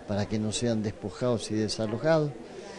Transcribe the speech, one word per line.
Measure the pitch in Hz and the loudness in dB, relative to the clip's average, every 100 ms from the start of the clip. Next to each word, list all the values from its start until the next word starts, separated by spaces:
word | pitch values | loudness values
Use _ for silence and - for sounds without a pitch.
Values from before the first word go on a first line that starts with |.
| - | -2
para | 101 101 | 0 0
que | 110 | 0
no | 107 | 0
sean | 101 120 110 | 0 2 2
despojados | 104 - 104 - 123 113 - | 0 -4 -8 -2 0 2 0
y | 107 | 0
desalojados. | 107 - 110 113 151 160 147 - - - - | 0 0 -2 0 4 4 4 -2 -12 -14 -12